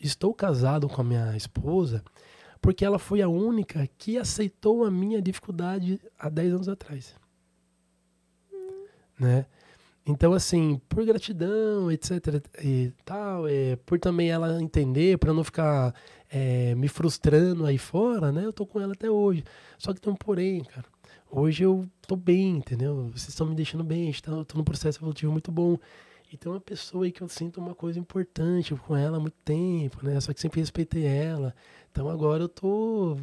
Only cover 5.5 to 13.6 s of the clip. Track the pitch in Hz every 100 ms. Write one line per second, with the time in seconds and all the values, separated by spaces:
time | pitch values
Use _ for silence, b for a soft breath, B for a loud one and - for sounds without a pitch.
5.5 | 170 175 190 180 190 - _ 147 156 175
6.5 | 180 185 196 - 147 123 - _ _ _
7.5 | _ _ _ _ _ _ _ _ _ _
8.5 | 392 381 381 403 B B _ 127 127 135
9.5 | b b b b b - 147 165 185 -
10.5 | 175 156 139 - 190 220 226 - 180 170
11.5 | 214 220 208 180 156 - 180 - 147 -
12.5 | - 147 131 123 127 - 196 208 185 156
13.5 | 139